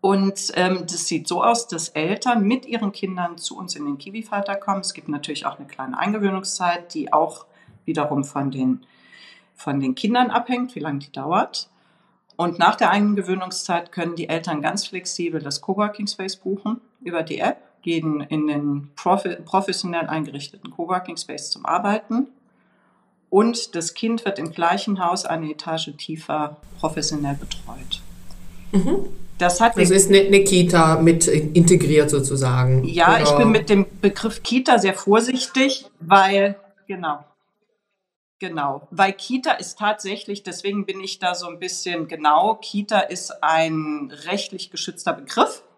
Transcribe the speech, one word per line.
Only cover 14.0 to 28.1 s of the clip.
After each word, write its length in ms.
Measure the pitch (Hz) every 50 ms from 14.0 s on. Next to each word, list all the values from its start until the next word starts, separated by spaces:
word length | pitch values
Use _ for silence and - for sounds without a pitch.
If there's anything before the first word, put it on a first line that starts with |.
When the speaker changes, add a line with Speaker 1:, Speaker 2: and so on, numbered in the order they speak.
| 170 175 170
Speaker 1:
die 120 | 165 170 160
Eltern 320 | 160 165 165 180 160 151
ganz 260 | 143 - - 202 -
flexibel 540 | - - 185 180 - - - 175 170 160 160
das 200 | 151 139 139 - -
Coworking 440 | - 190 196 208 208 208 - 208
Space 300 | 202 - _ 190 190 190
buchen 440 | - _ 190 196 196 - 214 226 226 _ _ _ _
über 220 | - - 170 165 160
die 160 | 160 156 -
App, 200 | - 214 - - _ _ _ _
gehen 400 | _ 175 170 165 156 160 151 147
in 260 | 143 143 151 156 151
den 440 | 151 147 147 147 147 143 143 143 - _
profi-, 400 | - - 180 185 196 180 185 170 - -
professionell 640 | - - 185 190 - 180 - - 185 175 170 165 -
eingerichteten 640 | 151 160 151 139 - 143 143 - - - _ -
Coworking 460 | - - 170 165 185 180 180 - 165
Space 340 | 160 - _ - - - -
zum 140 | - - -
Arbeiten. 640 | - - - 208 202 208 220 - - 226 233 269 - _ _ _ _ _ _ _ _ _ _ _ _ _ _ _ _ _ _ _ _
Und 440 | - 190 214 233 233 233 - - -
das 200 | 170 160 165 -
Kind 300 | - - 226 233 226 -
wird 140 | 208 190 -
im 120 | 151 160 160
gleichen 500 | - 170 165 180 196 190 - 202 185 180
Haus 200 | 170 180 190 -
eine 260 | - 165 160 160 151
Etage 420 | 151 151 - 175 160 160 156 - 147
tiefer 600 | 147 - - 165 156 160 - 151 151 151 147 151 - - - - -
professionell 580 | - 156 156 156 147 - 156 151 147 139 143
betreut. 680 | 143 - - - - - - 117 - - - - - - -